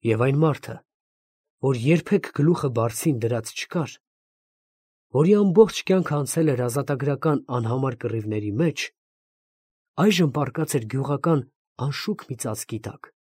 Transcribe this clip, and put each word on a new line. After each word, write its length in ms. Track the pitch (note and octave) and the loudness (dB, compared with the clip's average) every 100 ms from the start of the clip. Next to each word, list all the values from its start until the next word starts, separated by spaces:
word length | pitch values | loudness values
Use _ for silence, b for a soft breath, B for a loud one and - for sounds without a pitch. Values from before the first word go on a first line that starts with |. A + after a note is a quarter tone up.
| A2 | 0
Եվ 180 | A2 B2 | 0 2
այն 140 | C#3 | 2
մարդը, 340 | D#3+ C#3 - - _ _ _ _ _ _ _ _ | 0 0 -8 -16 _ _ _ _ _ _ _ _
որ 140 | C3 B2+ | -2 0
երբեք 460 | A#2+ E3 - G3+ - | 2 2 2 -2 -2
գլուխը 380 | - D3 F3 C#3 | 0 2 2 0
բարձին 520 | A#2 A#2 A2+ E3 C3 | 0 -2 -2 -2 0
դրած 300 | A2+ A#2 A2 | 0 -2 -6
չկար, 420 | - - F3+ B2+ - _ _ _ _ _ _ _ _ _ _ _ | -12 -8 -6 -6 -8 _ _ _ _ _ _ _ _ _ _ _
որի 220 | B2 D#3+ G#3 | 2 4 6
ամբողջ 440 | G3+ E3+ A3 - | 6 6 6 4
կյանքը 340 | - F#3 E3+ D3 | 0 0 2 -2
անցել 360 | C3+ - D#3+ | -2 0 0
էր 120 | B2 | 2
ազատագրական 760 | B2 B2 C3+ C#3 C#3 C#3 D#3+ C#3+ - | 0 -2 -4 -2 -2 -2 0 0 -2
անհամար 480 | B2 A2+ B2+ C3+ A#2 | -4 -2 0 -2 -4
կռիվների 560 | A#2+ A2+ G#2 G#2+ G#2 | -4 -4 -4 -4 -4
մեջ, 320 | G#2 E3 C#3+ - _ _ _ _ _ _ _ _ _ _ - | 0 0 0 -10 _ _ _ _ _ _ _ _ _ _ 2
այժմ 360 | F#3+ F3+ E3 | 2 4 2
պառկած 420 | D3 C#3+ C#3 D#3 C#3+ | 2 -4 -4 -2 -2
էր 120 | A2 | -2
գյուղական 560 | C3 C3+ C#3+ E3+ D#3 B2 _ _ - | -4 -2 -2 2 0 0 _ _ -8
անշուք 460 | C3+ C#3 - G#3 - | -6 -4 -6 -6 -8
մի 80 | B2 | -10
ծածկի 440 | A#2+ G#2+ - A2+ | -6 -8 -8 -8
տակ 320 | A2+ - - _ | -10 -14 -20 _